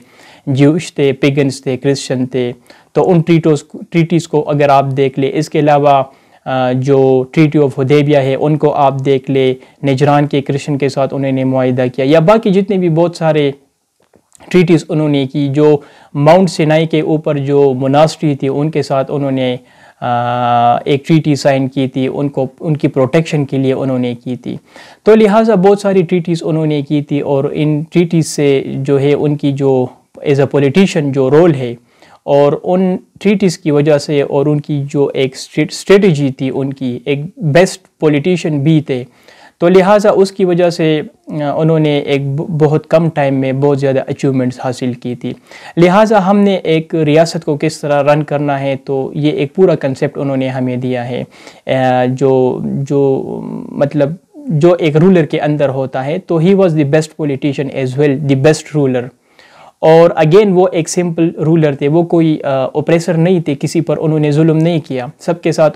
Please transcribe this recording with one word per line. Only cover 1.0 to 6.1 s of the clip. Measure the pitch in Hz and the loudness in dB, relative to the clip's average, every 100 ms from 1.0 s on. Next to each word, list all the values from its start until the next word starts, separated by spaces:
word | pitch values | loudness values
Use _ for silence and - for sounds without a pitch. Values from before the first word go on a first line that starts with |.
| 139 | -2
पेगन्स | 131 143 143 139 131 135 | 0 0 0 -2 -4 -8
थे, | 127 | -4
क्रिश्चियन | 139 135 - 127 127 | -2 -4 -4 -6 -4
थे, | 131 120 120 _ - _ | -4 -6 -8 _ -20 _
तो | 165 | -2
उन | - 170 | 2 2
ट्रीटोस, | 170 165 160 147 - - - | 2 2 2 0 -4 -20 -4
ट्रीटीज़ | 170 160 165 - | -2 0 -2 -2
को | 151 | -4
अगर | 147 147 143 | -2 0 4
आप | 139 | 2
देख | 135 135 135 139 | 2 -2 -2 -2
लें, | 135 | -4
इसके | 156 156 160 | -4 -4 0
अलावा, | 147 143 143 139 127 | 2 2 4 2 0